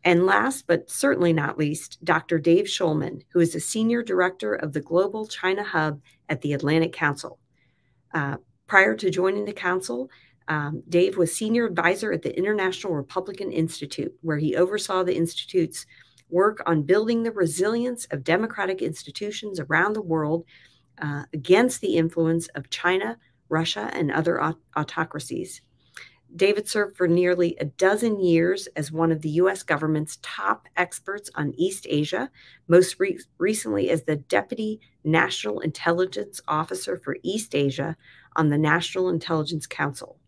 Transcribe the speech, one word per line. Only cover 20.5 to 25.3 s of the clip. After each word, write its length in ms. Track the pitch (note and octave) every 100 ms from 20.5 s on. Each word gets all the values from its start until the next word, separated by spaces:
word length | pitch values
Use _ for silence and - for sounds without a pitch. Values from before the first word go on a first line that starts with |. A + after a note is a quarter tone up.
| - _ _ _ -
uh, 220 | D3+ C#3+ -
against 480 | D#3 C3 F#3+ B3 -
the 160 | G3+ E3
influence 500 | E3 E3 D#3+ E3 E3
of 200 | - -
China, 480 | - F3 F#3 G#3+ A#3 _ _ _
Russia, 400 | D#3 E3 G#3 G#3
and 180 | - D3+
other 300 | - D#3+ -
aut-, 180 | D#3 E3 _ -
autocracies. 840 | D3+ - E3 D3+ -